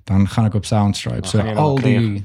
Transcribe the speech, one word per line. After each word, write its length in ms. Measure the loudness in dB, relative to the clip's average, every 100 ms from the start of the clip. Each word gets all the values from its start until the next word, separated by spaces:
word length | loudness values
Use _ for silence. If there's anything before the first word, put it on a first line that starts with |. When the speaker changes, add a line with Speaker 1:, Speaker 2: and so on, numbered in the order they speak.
Speaker 1:
dan 240 | -2 0 2
gaan 160 | 2 0
ek 80 |
op 100 | 0
Soundstripe. 560 | -2 0 0 0 -4 -6
Speaker 2:
Dan 100 | -2
Speaker 1:
So 80 | -2
Speaker 2:
gaan 80 | 0
jy 60 |
na 60 | 0
Speaker 1:
al 140 | 0
Speaker 2:
kry. 240 | 2 2 2
Speaker 1:
die, 240 | 0 -2